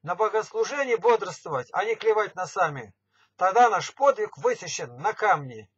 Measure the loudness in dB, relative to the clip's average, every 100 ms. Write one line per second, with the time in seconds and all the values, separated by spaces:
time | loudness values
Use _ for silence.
0 | -6 0 2 0 -2 -4 -2 -2 -2 2
1 | 4 2 0 -10 -6 -6 -4 -4 -2 0
2 | 2 2 0 -6 -8 -2 -2 -2 -14 _
3 | _ _ _ -2 2 6 6 4 -4 0
4 | 0 2 -6 -2 -2 -2 -6 -10 -10 -6
5 | -6 -2 0 0 -2 -16 -20